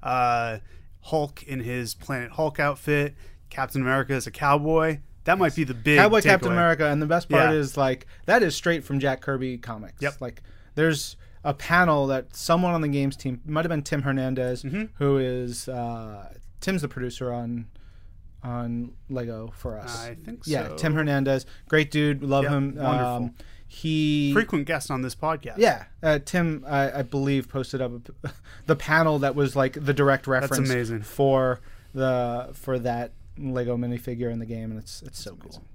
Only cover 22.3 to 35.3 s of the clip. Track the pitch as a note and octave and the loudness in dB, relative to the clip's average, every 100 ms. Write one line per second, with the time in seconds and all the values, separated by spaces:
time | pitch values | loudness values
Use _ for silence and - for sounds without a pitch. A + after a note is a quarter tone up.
22.3 | C#3 C#3 C#3+ C#3 C#3 C3+ B2 B2 B2 A#2+ | 2 4 2 0 0 2 2 2 0 -4
23.3 | - - - - - D#3+ D#3 D3+ D3 C#3+ | -6 -20 -18 -18 -6 -2 2 4 4 4
24.3 | C#3+ A3 E3 C#3+ D#3 - C3 B2+ - D#3 | 2 2 0 0 -2 -2 -4 -4 -4 -4
25.3 | D#3+ - G#2+ A3 C3+ - - D#3+ D3+ C#3+ | -4 -6 4 4 4 -6 -2 2 2 2
26.3 | F3+ E3+ D#3 C3+ C#3+ C#3 C#3 B2 C#3+ C#3 | 0 0 -2 -2 0 0 0 -2 0 2
27.3 | C#3 B2 C#3 B2+ C3+ B2+ A#2+ - - - | 0 0 -6 -6 -4 -6 -6 -14 -12 -12
28.3 | - - - - D#3 - D#3 D#3+ D3+ C#3 | -12 -18 -16 0 0 4 4 4 4 0
29.3 | C#3 C#3 C#3 C3 D3 C#3+ C3+ C#3 C3+ - | 2 0 2 0 0 -2 4 4 4 2
30.3 | C3 C3 C3+ C3+ B2+ A2+ A2+ G#2 - C#3 | 0 2 0 2 2 0 -4 -8 2 4
31.3 | C3+ C3 B2 - - - C3+ C3 B2+ A#2+ | 4 2 0 -6 -18 -12 -2 0 2 0
32.3 | A#2+ C3 C3+ - C3 A#2+ A#2+ A#2+ - - | -4 -8 -10 -4 -2 -2 -4 -6 -10 -18
33.3 | - C#3+ C3+ A#2+ A#2+ A#2+ A#2+ A#2+ A#2+ A#2+ | -10 -6 -4 -2 -2 -2 -4 -6 -4 -4
34.3 | A#2 A2+ A2+ A2 A2 G#2+ - - - - | -4 -6 -8 -8 -10 -12 -14 -14 -14 -14